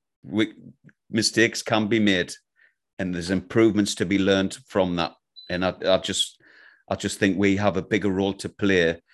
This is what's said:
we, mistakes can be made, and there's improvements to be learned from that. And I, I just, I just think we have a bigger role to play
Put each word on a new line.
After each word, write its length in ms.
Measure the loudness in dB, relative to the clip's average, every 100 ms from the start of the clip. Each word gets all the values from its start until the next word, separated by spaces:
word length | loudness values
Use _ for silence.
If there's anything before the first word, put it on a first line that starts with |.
| _ _
we, 280 | -6 -2 -2 -4 -20 -20 _ _ _
mistakes 520 | -2 0 2 2 0
can 240 | -2 0 0
be 140 | 2
made, 340 | 2 2 -2 -8 _ _ _ _ _ -8
and 160 | -6
there's 160 | -6 -4
improvements 640 | -4 -2 2 4 4 0
to 100 | -2
be 140 | -2 0
learned 400 | 2 2 0 -6 -6
from 300 | -2 0 -2
that. 160 | -4 -8 _ -20 -8
And 140 | -4
I, 100 | -2 -2 0
I 120 | 0
just, 420 | 0 -4 -6 -10 _ -20 -20 _ -10
I 40 |
just 240 | -6 -6 0
think 180 | 0 2
we 180 | 2 2
have 200 | 0 -2
a 60 |
bigger 280 | -2 -2 0
role 220 | 0 -2
to 140 | -4 -10
play 520 | -4 0 2 2 -2 _